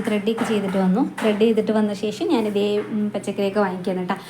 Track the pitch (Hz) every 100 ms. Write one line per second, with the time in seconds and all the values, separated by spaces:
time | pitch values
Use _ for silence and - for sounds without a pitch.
0 | 220 208 208 226 233 208 190 190 185 202
1 | 302 - 220 208 226 220 208 220 208 196
2 | 214 208 349 254 214 202 202 208 208 214
3 | 208 202 202 202 196 208 196 185 185 185
4 | 180 190